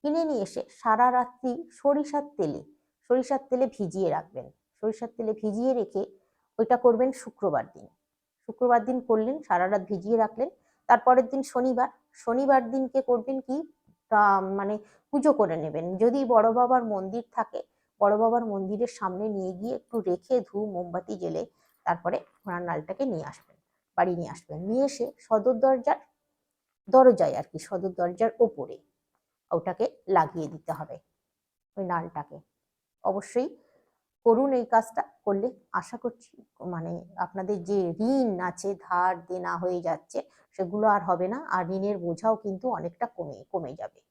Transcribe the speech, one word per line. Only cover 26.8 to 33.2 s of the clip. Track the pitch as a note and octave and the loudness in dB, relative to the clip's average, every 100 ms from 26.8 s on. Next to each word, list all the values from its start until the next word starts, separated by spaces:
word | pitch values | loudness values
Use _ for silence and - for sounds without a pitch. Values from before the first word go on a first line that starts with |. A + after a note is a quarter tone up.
| - | 4
দরজায় | B3+ B3+ G3 D3+ C3 | 8 8 8 2 0
আর | D3 | -6
কি, | D#3 - | -12 -8
সদর | F#3 F#3 F3+ | -6 -6 -2
দরজার | F3 F3 A3+ A3 | -4 0 -2 2
ওপরে | A#3 F3+ B2+ - _ _ _ _ _ _ _ | 2 2 -12 -12 _ _ _ _ _ _ _
ওটাকে | E3+ F#3 F3 A3 - - | -4 -2 -4 -4 -4 0
লাগিয়ে | F#3 E3+ E3+ D#3 | 2 2 -2 -10
দিতে | D#3+ - | -12 -10
হবে | D3+ D#3 - _ _ _ _ _ _ _ - | -10 -10 -14 _ _ _ _ _ _ _ -10
ওই | |
নালটাকে। | F#3 E3+ E3+ D3+ D3 D3 _ _ _ _ _ _ | -4 -4 -4 -12 -14 -16 _ _ _ _ _ _
অবশ্যই | - F#3+ | -4 -4